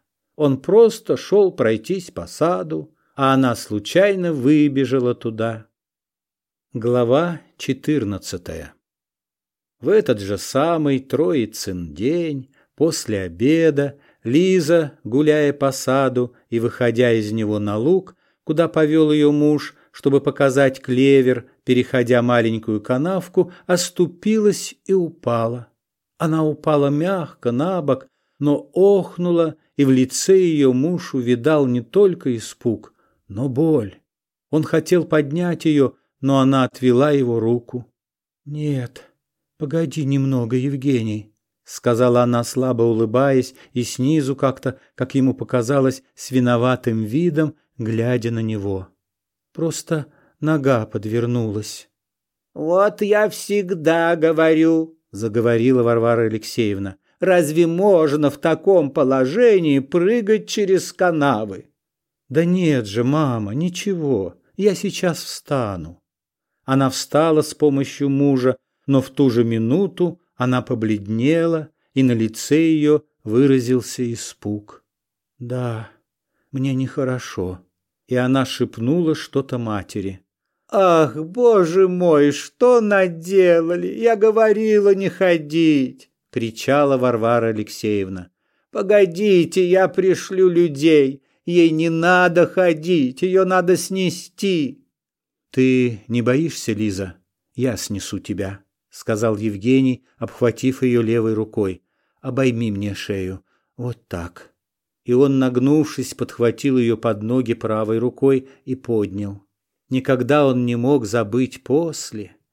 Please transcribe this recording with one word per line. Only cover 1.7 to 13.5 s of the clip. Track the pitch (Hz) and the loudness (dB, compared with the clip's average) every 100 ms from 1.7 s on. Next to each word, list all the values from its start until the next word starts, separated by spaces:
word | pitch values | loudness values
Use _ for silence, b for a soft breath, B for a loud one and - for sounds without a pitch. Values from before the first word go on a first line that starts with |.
| 110 - 190 - | 0 -4 -8 -8
по | - 85 | -14 -12
саду, | - 160 185 160 156 147 _ _ | -4 -2 -2 -6 -10 -12 _ _
а | - 135 | -2 0
она | 135 127 | 2 0
случайно | 113 - 104 - 170 202 190 175 | -2 -6 -8 0 2 2 0 -4
выбежала | 147 131 151 147 135 120 131 123 | 0 2 4 2 0 -2 0 -2
туда. | 120 117 110 113 110 - _ _ _ _ _ _ _ _ _ _ | -4 -8 -6 -6 -8 -16 _ _ _ _ _ _ _ _ _ _
Глава | 120 117 123 120 143 175 160 _ - | -6 0 0 2 2 0 -6 _ -10
четырнадцатая. | - 131 151 147 104 92 - 92 - 80 80 _ _ _ _ _ _ _ _ _ _ - | -6 -4 -2 -2 -2 -8 -10 -12 -12 -14 -14 _ _ _ _ _ _ _ _ _ _ -6
В | 127 | 0
этот | 214 139 107 | 0 2 -4
же | 98 98 | -4 -8
самый | - 135 160 165 147 131 | -4 -2 0 0 -2 -2
Троицын | 131 131 180 147 107 - 104 90 82 | -4 -2 0 0 -4 -8 -10 -10 -10
день, | 73 123 175 165 139 127 _ _ | -6 -4 -4 -4 -8 -12 _ _
после | - 160 156 - 98 | -2 -2 -2 -6 -6
обеда, | 92 85 131 | -6 -2 0